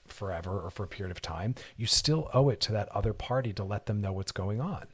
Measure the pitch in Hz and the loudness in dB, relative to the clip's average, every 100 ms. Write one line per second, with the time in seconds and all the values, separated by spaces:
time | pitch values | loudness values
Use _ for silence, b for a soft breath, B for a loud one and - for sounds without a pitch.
0 | - - 98 85 90 98 85 - 95 - | -18 -8 -4 -4 -2 -4 -4 -6 -6 -4
1 | 95 87 - 80 107 127 B - 113 - | -6 -6 -6 -2 -2 -2 B -4 2 4
2 | - 160 151 127 139 107 - 110 101 101 | 4 2 4 6 6 4 2 0 0 0
3 | 107 104 - 127 120 95 98 104 - 104 | 0 0 0 0 0 -2 -2 -2 0 0
4 | 98 95 95 - 95 107 170 180 - | 0 -2 -2 -2 0 0 -2 -4 -8